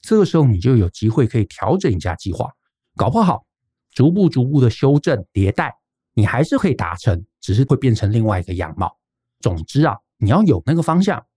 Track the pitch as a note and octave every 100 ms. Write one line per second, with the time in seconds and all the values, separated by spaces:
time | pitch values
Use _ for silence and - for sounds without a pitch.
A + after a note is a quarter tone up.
0 | - A3 F#3+ E3 C#3 G2 G2+ B2+ F2+ -
1 | A2 A2 A2+ A#2 G2+ - G2 F3+ - F#2
2 | F2+ F2 - E2 - _ _ _ _ -
3 | G#2+ F3+ G3+ B2 _ _ _ _ _ -
4 | C3 F3+ F3+ - B2+ D3 B2 - C3 C#3+
5 | D#3 B2+ F2+ - G2 G#2+ D3+ - _ _
6 | _ - G#2+ A#2+ D#3 C4+ F#3 C3 E2+ E2+
7 | - E2+ F#2 _ - G2 C#3 C3+ C3 A2
8 | G2+ A2+ A2 F#2+ F2+ F2+ E2 D#2+ F#2 _
9 | _ _ _ _ - E2 D#2+ C3+ D#3 G2+
10 | _ _ G2+ D3+ G#3+ G2+ F#2 E3 D#3+ E3
11 | G3 D3 -